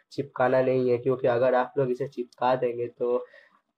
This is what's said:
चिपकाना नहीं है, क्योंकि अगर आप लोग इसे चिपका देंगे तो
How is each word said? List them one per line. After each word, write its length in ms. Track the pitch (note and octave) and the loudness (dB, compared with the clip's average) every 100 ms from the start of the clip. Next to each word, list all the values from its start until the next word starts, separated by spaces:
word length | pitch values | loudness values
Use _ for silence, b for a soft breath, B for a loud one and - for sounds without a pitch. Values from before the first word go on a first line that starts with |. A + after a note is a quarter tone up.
| _ | _
चिपकाना 500 | - C#3 - B2+ C3 | -10 -8 -2 2 2
नहीं 280 | C3 C3 B2 | 2 2 2
है, 80 | A#2+ | 0
क्योंकि 300 | C3 B2+ C3 | 0 0 0
अगर 260 | A#2+ B2+ | 2 2
आप 200 | B2 B2 C#3 | 2 0 -2
लोग 120 | B2+ | -2
इसे 180 | B2 C3+ | -2 -6
चिपका 480 | - A#2+ - B2 B2+ | -8 -10 -2 0 0
देंगे 300 | B2 A#2 A#2+ | -2 -4 -8
तो 380 | - B2 B2 - B B B _ | -4 -2 -2 -4 B B B _